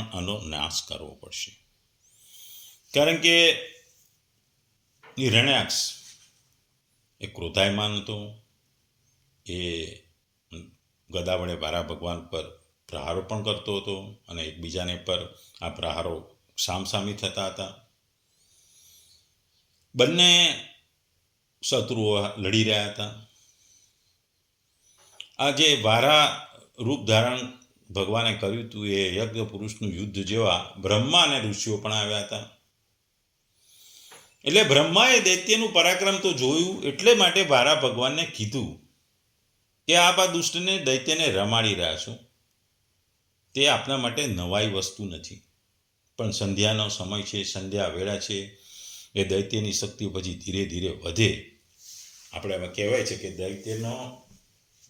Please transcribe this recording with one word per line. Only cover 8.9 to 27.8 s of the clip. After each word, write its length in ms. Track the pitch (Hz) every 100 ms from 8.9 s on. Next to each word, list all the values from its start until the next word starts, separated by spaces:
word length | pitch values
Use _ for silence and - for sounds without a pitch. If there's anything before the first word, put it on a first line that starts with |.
| _ _ _ _ _ -
એ 360 | 90 87 82 80 - _ _ _ _ _ 82 - _ _ _ _
ગદા 260 | 87 87 90
વડે 180 | 87
વારા 280 | 78 76 85
ભગવાન 440 | 80 78 87 85 82
પર 180 | 82 78 - _ _ -
પ્રહારો 340 | 80 76 90
પણ 220 | 95 110
કરતો 340 | 107 101 - 98
હતો 460 | 101 95 101 107 -
અને 140 | 85
એકબીજાને 520 | 78 80 82 87 90 87
પર 400 | - 90 90 - - -
આ 80 | 82
પ્રહારો 640 | 80 82 78 87 80 - _ _ -
સામસામી 560 | - 90 95 104 101
થતા 340 | 104 95 - 95
હતા. 400 | - 95 - _ _ _ _ _ _ _ _ _ _ _ _ _ _ _ _ _ _ _ _ _ 127
બંને 600 | 135 175 175 175 165 - - - _ _ _ _ _ _ _ _
શત્રુઓ 640 | - 131 104 113 107 101 101 110
લડી 260 | 95 110
રહ્યા 220 | 107 104 104
હતા. 420 | 104 104 110 - _ _ _ _ _ _ _ _ _ _ _ _ _ _ _ _ _ _ - - -
આ 100 | 139
જે 320 | 135 156 135
વારા 640 | 107 113 135 151 143 - - - - -
રૂપ 280 | 117 143 202
ધારણ 320 | 110 123 127 127 - _ _